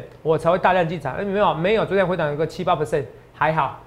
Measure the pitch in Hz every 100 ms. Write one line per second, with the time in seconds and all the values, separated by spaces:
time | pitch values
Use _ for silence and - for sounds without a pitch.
0 | - - 156 156 165 185 196 185 165 175
1 | 135 127 202 190 190 151 175 220 151 190
2 | 180 180 151 147 156 - 180 165 147 156
3 | 127 - - - 156 160 135 -